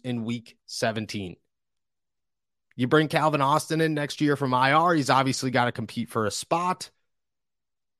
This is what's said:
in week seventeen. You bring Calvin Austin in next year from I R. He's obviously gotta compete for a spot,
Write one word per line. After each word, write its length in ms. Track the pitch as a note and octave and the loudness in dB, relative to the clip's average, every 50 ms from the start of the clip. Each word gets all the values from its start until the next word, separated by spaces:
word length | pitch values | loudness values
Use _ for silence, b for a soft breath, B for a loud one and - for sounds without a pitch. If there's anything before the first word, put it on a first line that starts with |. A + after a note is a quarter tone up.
| - | -8
in 200 | B2+ B2 A#2 A2 | -6 -6 -4 -4
week 340 | A2+ A#2+ A#2+ A2+ - - _ _ | -6 -6 -8 -8 -14 -20 _ _
seventeen. 720 | - - - B2+ A2+ G#2+ A2+ G#2+ - - G#2 F#2+ F2 - - _ _ _ _ _ _ _ _ _ _ _ _ _ _ _ _ _ _ _ _ _ _ _ _ _ _ _ | -16 -8 -4 -2 -2 -2 -4 -6 -6 -6 -8 -8 -10 -12 -16 _ _ _ _ _ _ _ _ _ _ _ _ _ _ _ _ _ _ _ _ _ _ _ _ _ _ _
You 120 | B2 B2+ A#2+ | -4 0 2
bring 220 | D3+ D#3 D#3 C#3+ | 4 2 2 2
Calvin 320 | D#3+ D3+ D3 D#3 D3+ C#3+ | 0 0 2 2 2 2
Austin 400 | C3+ C3+ D3+ D3+ - - D#3+ D#3+ | 2 2 2 2 0 -2 -2 0
in 120 | D#3+ D#3 D#3 | 0 0 0
next 280 | D3 D3 C#3 - - | -2 -4 -6 -4 -2
year 140 | D3+ D3 C#3+ | 0 0 0
from 180 | C3 C#3+ B2+ B2+ | 0 0 0 2
I 180 | B2+ C3 C3+ | 4 4 6
R. 240 | C#3+ D#3+ E3+ F3+ E3+ | 6 6 4 4 4
He's 140 | D3+ C3+ C3 | 2 2 4
obviously 420 | C3 C3 C3 C3+ B2+ - C3+ C3 | 4 4 2 2 0 -2 -2 0
gotta 220 | B2 B2+ B2 A#2+ - | 0 2 0 0 -2
compete 360 | - A2 G#2 - A#2+ A#2 - | -4 -8 -6 -6 -6 -6 -4
for 160 | - A#2 A2 | -2 -2 -2
a 60 | G2+ | -2
spot, 580 | - - - - D#3+ E3+ F3 F3+ F#3 - - - _ _ _ _ _ _ _ _ _ _ _ _ _ _ _ _ _ _ _ _ _ | -4 -6 -4 -2 -2 0 0 -2 -4 -4 -8 -16 _ _ _ _ _ _ _ _ _ _ _ _ _ _ _ _ _ _ _ _ _